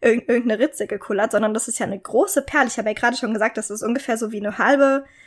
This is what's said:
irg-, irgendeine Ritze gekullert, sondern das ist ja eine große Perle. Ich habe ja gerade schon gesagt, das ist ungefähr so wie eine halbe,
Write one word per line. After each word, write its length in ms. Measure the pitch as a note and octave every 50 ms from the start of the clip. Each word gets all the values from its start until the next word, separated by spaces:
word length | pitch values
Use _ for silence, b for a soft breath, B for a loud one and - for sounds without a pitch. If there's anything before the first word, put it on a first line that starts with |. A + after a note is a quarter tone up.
irg-, 260 | - A#3 A3+ A#3+ - -
irgendeine 320 | A#3+ A#3+ A#3 A#3+ G#3+ G#3
Ritze 280 | B3 D#4 - - G#3+ -
gekullert, 440 | G#3+ G3 - - - F#3+ G#3 A3+
sondern 220 | - G#3+ G#3+ G#3+ G#3+
das 140 | A3+ - -
ist 120 | A3+ -
ja 60 | A3
eine 140 | - F#3+ F#3+
große 420 | - - - A#3 F4 G4 - C#4+
Perle. 260 | C4+ - - D4+ C4+ A#3
Ich 100 | - -
habe 120 | G#3 G#3+
ja 60 | G#3+
gerade 220 | - - A#3+ B3 -
schon 160 | - A3+ A3+
gesagt, 240 | G#3 G#3+ A3 - A3
das 120 | G#3 -
ist 140 | G#3 G#3+ -
ungefähr 340 | A3 A#3+ C4+ - - A#3 A3+
so 140 | A#3 G#3+
wie 80 | A3+ G#3
eine 180 | G3+ G#3 - -
halbe, 480 | - A3 C#4+ C#4 C#4 C4+ C4+ C#4 C#4 B B B B